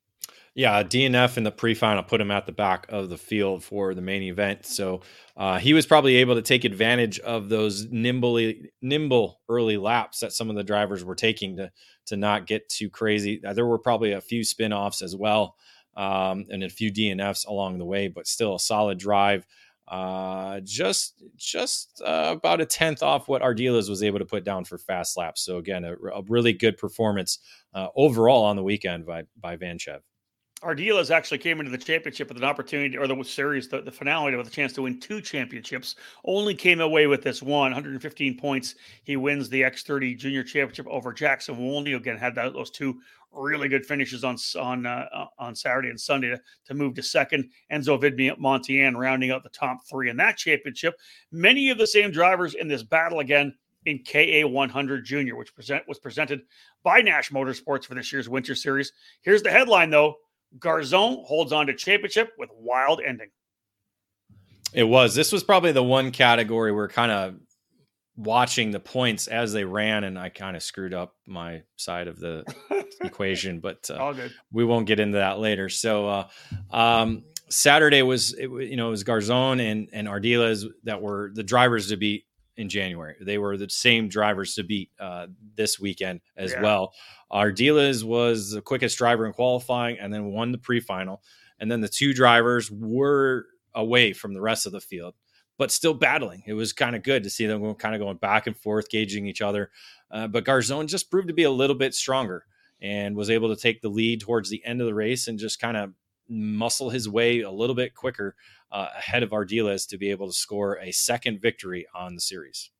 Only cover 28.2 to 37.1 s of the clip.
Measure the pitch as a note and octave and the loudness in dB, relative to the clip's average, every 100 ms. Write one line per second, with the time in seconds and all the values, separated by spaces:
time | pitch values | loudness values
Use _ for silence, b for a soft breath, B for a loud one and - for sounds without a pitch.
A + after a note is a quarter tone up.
28.2 | A2+ C3 G#2 G2+ F#2+ G#2 F#2 E2+ E2 E2 | 6 8 6 2 0 -2 -2 -6 -8 -10
29.2 | D#2 _ E2+ E2+ F2+ F2 - C#2 _ _ | -12 _ -12 -10 -10 -10 -12 -14 _ _
30.2 | _ _ _ - E3+ D3+ G3+ G3+ C#3 E3 | _ _ _ -12 -8 -4 0 2 4 2
31.2 | - D3 E3+ E3 C#3+ B2 C#3+ D#3+ D#3+ - | 0 -6 -4 -4 -4 -8 -2 -2 -2 -10
32.2 | C3+ B2 C3+ C#3+ - D3 C#3 B2+ C3+ C3 | -10 -4 -2 -2 -4 -4 -4 -2 -4 -4
33.2 | B2+ - C#3 C#3 - C3+ C3 - C#3+ D#3+ | -6 -4 -2 -2 -6 -10 -10 -8 -4 -2
34.2 | C#3+ B2 A2+ - C3+ C#3+ C3 B2 - G#3 | -2 -4 -6 -6 -6 -4 -6 -6 -10 -10
35.2 | - D3 B2 A#2 - B2+ - - B B | -8 -8 -8 -10 -12 -12 -12 -16 B B
36.2 | - G3 G#3 E3 F3+ E3+ D#3+ D#3 D3 | -4 -2 -2 0 4 4 4 6 6